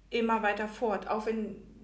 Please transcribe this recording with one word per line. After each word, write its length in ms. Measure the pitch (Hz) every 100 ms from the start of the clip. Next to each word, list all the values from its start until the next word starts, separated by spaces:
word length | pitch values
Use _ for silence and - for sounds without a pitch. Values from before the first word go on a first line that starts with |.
| -
immer 320 | 233 226 226
weiter 260 | 208 208 214
fort, 400 | - 233 196 -
auch 160 | 220 220
wenn, 320 | 226 202 - - -